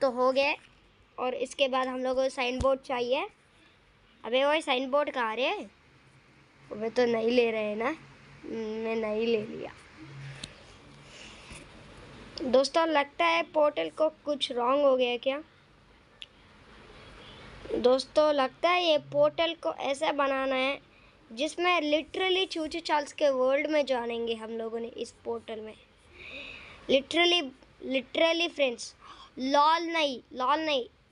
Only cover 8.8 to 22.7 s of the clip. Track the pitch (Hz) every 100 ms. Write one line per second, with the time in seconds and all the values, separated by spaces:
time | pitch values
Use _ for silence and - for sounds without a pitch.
8.8 | 226 226 214 214 233 220 220 - - -
9.8 | - - - 139 139 139 - - - -
10.8 | - - - - - - - - - -
11.8 | - - - - - - 269 247 277 330
12.8 | 330 302 285 - 339 330 339 311 294 294
13.8 | 330 - 311 311 - 285 - 240 240 277
14.8 | 285 254 247 240 269 277 - _ _ _
15.8 | _ - _ - - - - - - -
16.8 | - - - - - - - - - -
17.8 | 240 262 - - 302 294 262 - 339 359
18.8 | 349 302 139 285 302 302 339 330 320 -
19.8 | - 277 311 285 277 269 269 262 262 -
20.8 | - - - - - 226 302 - 349 349
21.8 | 302 302 - - 381 370 381 339 311